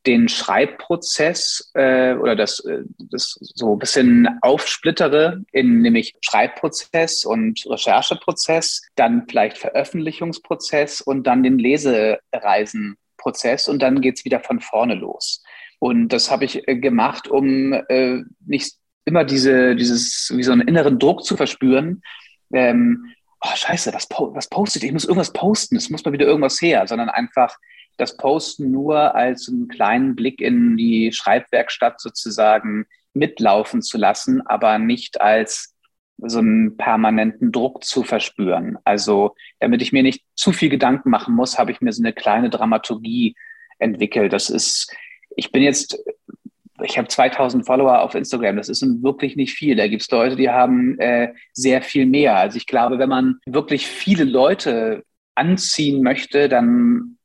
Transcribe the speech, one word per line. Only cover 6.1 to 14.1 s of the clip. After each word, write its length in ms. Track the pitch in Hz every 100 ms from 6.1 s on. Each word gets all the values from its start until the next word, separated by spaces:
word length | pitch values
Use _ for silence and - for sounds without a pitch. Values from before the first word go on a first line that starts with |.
| -
Schreibprozess 1040 | - 107 - - 156 - - 165 165 -
und 400 | - 113 110 110 -
Rechercheprozess, 1160 | 113 - 107 131 - - 131 - 165 165 - - -
dann 280 | 120 120 120
vielleicht 300 | 120 107 -
Veröffentlichungsprozess 1400 | - - 143 175 160 151 170 160 - 165 - 151 143 -
und 260 | - 135 123
dann 160 | 123
den 160 | 127 131
Lesereisenprozess 2000 | 120 151 143 117 107 107 _ 123 101 101 107 110 104 101 _ - - - 120 135 -
und 120 | 147
dann 180 | 131 135
geht's 240 | 127